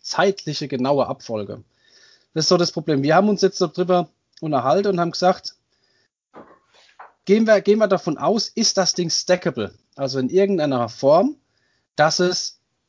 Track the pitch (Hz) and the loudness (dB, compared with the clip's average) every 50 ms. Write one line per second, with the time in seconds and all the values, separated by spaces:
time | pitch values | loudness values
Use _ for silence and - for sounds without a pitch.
0 | - - - - 175 202 196 - - 151 143 - 151 135 143 123 127 135 147 135 | -14 -8 -2 0 2 0 0 -2 -6 -10 -8 -8 -8 -6 -4 -2 0 0 0 0
1 | 123 - 131 - - - 113 107 101 98 104 107 - _ _ _ _ _ _ _ | 0 -2 -4 -12 -10 -10 -8 -8 -8 -10 -12 -16 -18 _ _ _ _ _ _ _
2 | _ _ _ _ _ _ - 160 151 - 185 170 175 - - 175 156 165 151 135 | _ _ _ _ _ _ -6 -2 0 2 2 2 2 0 -4 -6 -4 -2 -2 0
3 | 139 151 156 185 202 214 208 - 196 185 - - 185 156 - 180 180 175 185 180 | 2 2 2 4 4 2 0 0 0 -2 0 -2 -4 -4 -2 -4 -2 0 0 0
4 | 165 - _ _ _ _ _ - 165 156 143 127 120 135 156 196 202 202 185 175 | -2 -4 _ _ _ _ _ -12 -6 -4 -2 -2 0 0 0 0 0 0 0 0
5 | 175 170 151 - 180 185 185 - - - - _ _ _ _ _ _ _ _ _ | -2 -2 -2 0 0 0 0 0 -4 -20 -20 _ _ _ _ _ _ _ _ _
6 | _ _ _ _ _ _ - - - _ - _ _ _ _ _ _ _ _ - | _ _ _ _ _ _ -20 -20 -20 _ -20 _ _ _ _ _ _ _ _ -20
7 | - - _ _ - - 202 220 226 220 214 196 196 202 208 220 220 - 190 175 | -20 -20 _ _ 0 2 2 4 4 4 4 4 4 2 2 2 2 2 0 0
8 | - 180 143 - 139 165 220 226 - - - 233 220 - - 196 180 - - 180 | -2 -4 -4 -2 -2 -2 0 -2 -4 -6 -4 -2 -2 -2 0 0 -2 -2 -2 -2
9 | 175 160 - - - - 180 180 - 170 - 120 104 95 - _ _ _ _ 135 | -4 -4 -4 -4 0 0 0 0 0 -4 -4 -4 -6 -8 -10 _ _ _ _ -8
10 | 139 131 131 135 127 123 160 190 202 196 196 165 151 143 135 123 120 110 - - | -8 -6 -4 -4 -2 0 2 2 2 2 0 0 0 0 0 -2 -2 -4 -4 0
11 | - 139 151 175 220 285 311 _ _ _ _ _ _ _ _ _ _ _ - - | 2 4 4 4 4 0 -2 _ _ _ _ _ _ _ _ _ _ _ 0 2
12 | 147 160 156 - 180 180 180 - - - - _ _ _ _ _ _ | 2 2 2 0 0 -2 -2 -4 -8 -10 -12 _ _ _ _ _ _